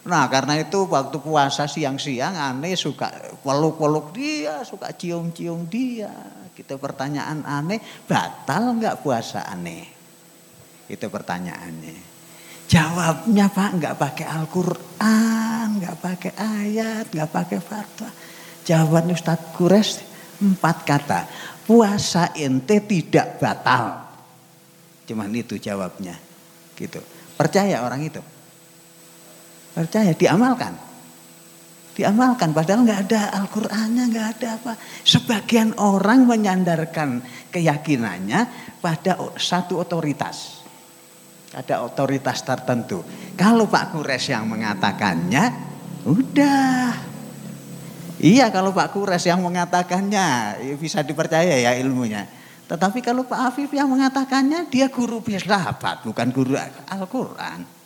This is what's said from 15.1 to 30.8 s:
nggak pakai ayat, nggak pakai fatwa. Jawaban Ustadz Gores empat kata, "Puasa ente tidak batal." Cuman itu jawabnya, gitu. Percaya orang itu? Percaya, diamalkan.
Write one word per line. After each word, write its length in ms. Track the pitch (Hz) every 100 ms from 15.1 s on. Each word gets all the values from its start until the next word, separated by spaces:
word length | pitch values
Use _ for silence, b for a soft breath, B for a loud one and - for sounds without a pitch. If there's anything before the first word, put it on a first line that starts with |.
| 220 226 226 220 226 220 208
nggak 180 | 175 165
pakai 320 | 180 185 180
ayat, 720 | - 214 214 208 214 226 220 -
nggak 160 | 160 156
pakai 300 | 180 175 202
fatwa. 480 | - 214 202 - 220 - B B B B
Jawaban 480 | - 165 156 165 170
Ustadz 400 | 175 - 165 -
Gores 480 | - 175 202 208 - - B B -
empat 360 | 202 185 160 165
kata, 380 | - 143 - 92 82 B B B
"Puasa 680 | - 233 208 208 - 175 170
ente 480 | 156 143 131 131 208
tidak 540 | 208 185 - 151 - -
batal." 640 | 117 - - 127 107 85 - - - - - - - - - -
Cuman 240 | - 110 101
itu 300 | 117 113 101
jawabnya, 560 | 110 101 92 - 92 82 - - - - -
gitu. 240 | - - 80 - B B -
Percaya 480 | 147 196 202 131
orang 160 | 123 127
itu? 200 | 156 98 - - - - - - - - - - - - - - -
Percaya, 400 | - 165 214 208
diamalkan. 640 | 156 - 170 254 240 107 82